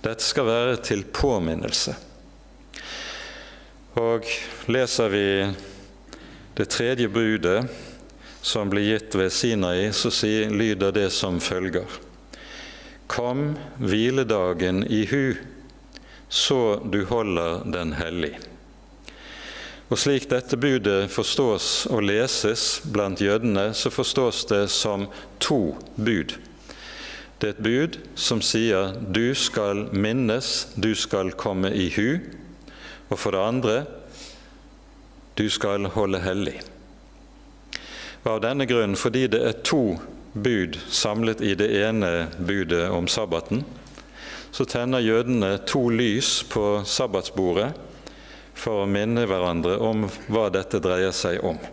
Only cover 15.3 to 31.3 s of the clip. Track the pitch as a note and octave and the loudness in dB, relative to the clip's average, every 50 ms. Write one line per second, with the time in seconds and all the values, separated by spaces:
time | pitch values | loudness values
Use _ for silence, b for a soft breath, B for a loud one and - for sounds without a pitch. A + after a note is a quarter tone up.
15.3 | G#2+ - - - - - - - - - - - B B B B B B B B | -2 -4 -8 -14 -18 -20 -20 -20 -20 -20 -20 -20 B B B B B B B B
16.3 | - - - - C#3+ C3 A#2+ A2 G#2 G2+ - A2+ F#2 G#2 G2 F#2 A#2 A#2 A2 G#2 | -2 0 2 4 4 4 4 4 2 2 0 0 0 0 0 2 2 2 2 2
17.3 | F#2 E2 E2+ E2+ E2 - - - - F2+ F2 E2 D2+ D2 D#2 E2 E2+ F2 D#2+ D2 | 2 0 0 0 -2 -2 -4 -4 -4 -2 -2 -2 -2 -2 -4 -4 -2 -2 -4 -4
18.3 | - - - - - - - - - - - - - - B B B B B B | -4 -10 -16 -18 -18 -20 -20 -20 -20 -20 -20 -20 -20 -20 B B B B B B
19.3 | B B B B B B B B B B B B B2 - - C#3+ C#3 C3 - - | B B B B B B B B B B B B 0 2 4 4 4 2 2 2
20.3 | B2+ B2 B2+ - - A#2+ B2+ C#3+ C3+ B2+ G2 G2+ G2+ F#2+ G2 G2 - - G#2+ - | 0 0 0 0 -2 2 4 4 2 4 4 4 4 4 2 2 0 -2 0 0
21.3 | - - C#3+ B2 G#2+ F#2 - - - - - - - A2+ G#2 G2+ G2+ G#2+ A#2+ C3 | 2 2 4 4 4 2 2 0 0 0 0 0 0 2 2 4 4 4 2 2
22.3 | - - - G#2 A2+ - - - - - - D#3 A2 G2+ G2+ G2 F#2+ F#2 G2+ G2 | 0 0 2 2 2 2 0 -2 -2 -2 -6 -2 0 0 2 2 0 2 2 4
23.3 | G2+ A2 A2+ A#2+ G#2 F#2+ G2 G#2+ A2 - - B2 - - B2+ - - - C3 A#2+ | 4 4 4 2 2 2 2 0 0 0 -2 0 0 0 -2 0 2 2 2 2
24.3 | G#2+ - - - A2 G2+ G2+ F#2+ - - - A2+ G2+ G2 G2+ G2 B B B B | 2 0 -2 2 2 2 2 2 0 0 0 0 0 -2 -4 -6 B B B B
25.3 | B - - - D#3 C3+ G2+ D#2+ C#2 - - - - - G#2+ A#2 A2+ F#2 D2+ - | B -4 0 2 2 2 2 0 -2 -6 -10 -12 -6 -2 0 2 2 2 0 -4
26.3 | - - - - - B B B B B B B B B B B B B B B | -8 -14 -14 -20 -20 B B B B B B B B B B B B B B B
27.3 | B B - G#2+ G#2+ - G#2+ A2 A#2 C3 D3+ E3 - - - - - - - - | B B -2 -2 -2 -2 0 2 2 2 2 0 -4 -10 -14 -14 -8 -4 -2 0
28.3 | B2 A2+ G#2 - - A2+ A2+ A#2 G#2 F#2 G2 F#2+ F#2+ A#2+ A#2+ G2 F#2 G#2 A#2 B2 | 0 2 0 2 2 2 4 4 4 2 2 0 -2 -6 -6 0 0 2 2 2
29.3 | C#3 - - - - A2+ G#2+ G2+ G2+ G2+ G#2 - G2+ G2 G2+ G#2+ A2+ C3 C3 A2 | 2 0 0 0 0 0 0 0 0 -2 -2 -2 0 2 2 2 2 2 2 2
30.3 | A2 B2 C3 - - - - - - A2+ G2 A2 A2 - - - - G2 F#2+ F#2 | 2 0 0 -2 -4 -4 -4 -6 -4 0 2 2 2 2 0 0 0 0 0 0